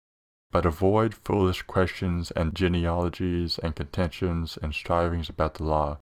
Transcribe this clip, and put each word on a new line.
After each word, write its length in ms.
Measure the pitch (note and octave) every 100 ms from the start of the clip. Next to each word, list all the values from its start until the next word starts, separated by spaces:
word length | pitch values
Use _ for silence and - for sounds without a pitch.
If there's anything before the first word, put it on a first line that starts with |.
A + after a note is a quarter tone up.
| _ _ _ _ _
"But 140 | F2 E2+
avoid 480 | D#2+ F#2+ G#2+ A2 -
foolish 480 | - G#2 F#2 F2+
questions 680 | - F#2+ F2+ - F#2 E2+ E2
and 220 | - E2
genealogies 1040 | - F#2 F2 E2+ F2 F2 - F#2 F2 E2+ -
and 180 | E2 -
contentions 840 | C#2+ - F2 - F2+ E2+ E2 -
and 120 | D#2+
strivings 540 | D2+ - E2+ E2+ E2+ D#2
about 280 | - D#2 -
the 80 |
law, 340 | D#2 D#2 D2 D2 _